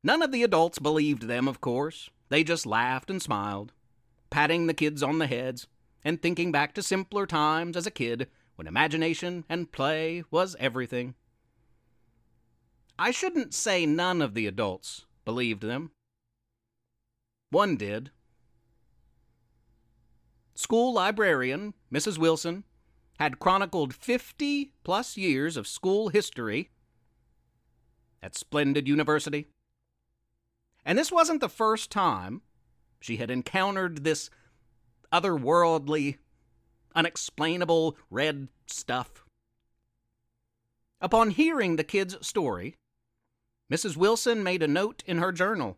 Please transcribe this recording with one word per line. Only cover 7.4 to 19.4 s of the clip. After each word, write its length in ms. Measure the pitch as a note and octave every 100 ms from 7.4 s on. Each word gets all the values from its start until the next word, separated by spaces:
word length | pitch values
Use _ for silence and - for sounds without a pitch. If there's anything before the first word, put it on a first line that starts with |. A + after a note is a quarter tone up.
| D3+ D#3 E3+ E3+
as 100 | F3
a 40 |
kid 400 | - A#2+ A#2 C3 _ _
when 140 | - D#2+
imagination 760 | F#2 D#3 D#3+ D#3+ D#3+ F3+ F3+ D#3
and 240 | E3+ E3
play 500 | - C#3 D#3 D#3+ E3+ D#3+
was 260 | D#3+ F#3 F3
everything. 580 | C3 B2 A#2+ B2 B2 B2 _ _ _ _ _ _ _ _ _ _ _ _ _ _ _ _ _ -
I 120 | G3+
shouldn't 440 | B3 F#4 E4+ A#3+
say 320 | - A3 F#3 D#3+
none 360 | D#3 F3+ F3+
of 120 | C#3
the 120 | G#2+ G#2
adults 580 | F#2+ G#2 F#2 - - _ _
believed 380 | - A#2+ A#2+ G#2
them. 280 | A2 B2+ D#3+ _ _ _ _ _ _ _ _ _ _ _ _ _ _ _ _
One 260 | D#3+ G3+ D3
did. 360 | G2+ G#2 C3+ _ _ _ _ _ _ _ _ _ _ _ _ _